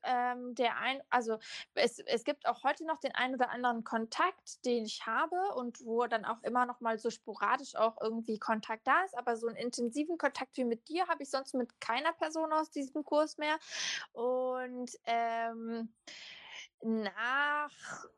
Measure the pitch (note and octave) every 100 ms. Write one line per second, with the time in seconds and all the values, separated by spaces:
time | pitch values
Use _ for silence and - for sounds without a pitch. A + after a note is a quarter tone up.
0 | - B3 B3 B3 B3 A#3+ A#3 C3 A#3 C4+
1 | - B3+ A3+ A3 - - - - A#3 -
2 | - A#3 - D4 - A3+ C4+ - D#4+ D#4
3 | C4 - B3+ C4 A#3+ A#3+ B3 A#3 A3+ A3+
4 | A3+ - F4+ - - - B3 A#3+ G#3+ -
5 | - A3+ D#4+ F4+ F#4+ - A#3+ - A#3 A3+
6 | A#3+ A3+ G3 A3+ - B3 B3 A#3+ A#3 A3
7 | A#3 A3 - G3+ G#3 C4 C4+ - A3 A3
8 | A3 A3+ A3+ G#3+ - A3 - A3 - D#4+
9 | F#4+ A#3+ B3 A3+ A#3 A3 A#3+ - A#3+ C4+
10 | D4+ E4 C#4+ - C4+ - B3 A#3 - E4
11 | F4 D#4 C#4 C4+ C4+ C4 A#3+ _ - A#3+
12 | D#4 E4 D#4 D#4+ D#4 D#4 D#4 C#4+ C4+ D4+
13 | - D4+ D#4 - D4+ D#4 - - - -
14 | - - A#3+ B3+ B3+ B3+ B3+ B3 B3 -
15 | - A#3 A#3 A3+ A3+ A3+ A3+ A#3 A3+ -
16 | - - - - - - - _ A3+ A3
17 | G#3 G3 A#3 C#4 D4 D4 D4 - - -
18 | -